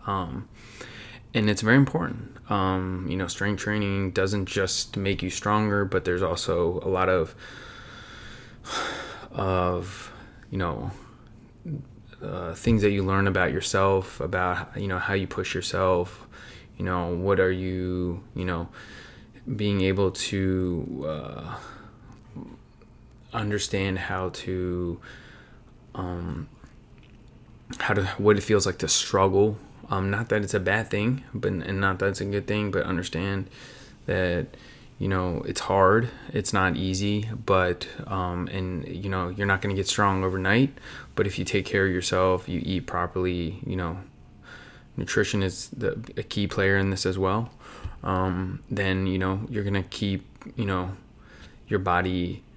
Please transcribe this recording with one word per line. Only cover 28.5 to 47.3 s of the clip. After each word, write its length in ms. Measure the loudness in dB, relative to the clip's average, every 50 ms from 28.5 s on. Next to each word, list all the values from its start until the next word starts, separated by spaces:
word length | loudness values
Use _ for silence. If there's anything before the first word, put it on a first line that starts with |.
| 4 4 4
like 120 | 4 0 -2
to 100 | 0 2
struggle. 680 | 2 2 2 2 4 4 4 6 6 6 6 6 4 -2 -10 -16 -20 -20 -8 -4
Um, 200 | -2 0 0 0
not 200 | 0 0 0 2
that 120 | 0 0 0
it's 100 | 2 0
a 60 | 0
bad 300 | 2 2 2 2 2 0
thing, 340 | 0 2 2 2 0 0 -4 -8 -8
but, 180 | -2 -2 0
and 280 | 0 0 -2 -2 -2 2
not 200 | 2 2 2 2
that 80 | 0 0
it's 140 | 0 0
a 40 | -2
good 220 | -2 -2 -2 0 0
thing, 240 | 0 0 0 0
but 120 | 0 0 0
understand 640 | 0 0 -2 -2 -2 -4 -2 -2 -2 -2 -2 -4 -6 -10 -18 -20 -18 -18 -20 -20 -20 -20 -16 -4
that, 420 | -2 0 0 2 2 2 0 -2 -4 -8 -18 -20 -20 -20 -20 -20 -20 -10 -4
you 80 | -2 0
know, 360 | 0 0 0 0 -2 -2 -4
it's 160 | -4 -6 -6
hard, 480 | -2 2 4 6 8 8 8 6 4 2 -4 -10 -16 -4 -4
it's 180 | -2 -2 0
not 240 | 2 4 4 4 2
easy, 540 | 2 0 0 0 0 0 0 0 0 0 -2 -6 -6 0
but, 420 | 4 4 4 4 4 0 -2 -4 -12 -10 -12 -8
um, 420 | -6 -4 -2 -2 -2 -2 -2 -4 -4
and, 400 | -2 -4 -4 -2 -4 -4 -6 -6
you 220 | -8 -6 -4 -2
know, 200 | -2 -2 -2 -2
you're 180 | -2 0 2 2
not 140 | 2 2
gonna 140 | 2 0 0
get 120 | 0 0 0
strong 360 | 2 4 4 4 4 4 2
overnight, 540 | 2 0 0 2 4 6 6 6 4 2 -6 -16 -16 -16 -14 -16 -10 0
but 100 | 0 0
if 140 | 0 0 -2
you 60 | -4
take 200 | 0 0 0 0
care 200 | 2 2 2 4
of 60 | 4 2
yourself, 560 | 0 0 0 2 4 4 4 4 2 0 -2
you 120 | -4 -2 0
eat 200 | 0 -2 -2 -2
properly, 760 | -2 -2 -2 -2 -2 0 0 0 0 0 0 -2 -4 -4 -6 -6
you 100 | -4 -4
know, 220 | -2 -2 -4 -4 -6 -10 -16 -18 -20 -20 -20 -20 -20 -20 -20 -20 -18 -20 -20 -20 -20 -20 -12 -8 -6
nutrition 460 | -4 0 2 2 2 2 2 0 0
is 260 | 0 -2 -4 -10 -12
the, 220 | -8 -4 -2 -2 -2 -4 -8 -10 -8 -8
a 60 | -8
key 240 | -6 -2 -2 -2 -2
player 300 | 0 2 4 4 4 4
in 120 | 4 2
this 160 | 0 0 0
as 140 | 0 0 2
well, 320 | 2 2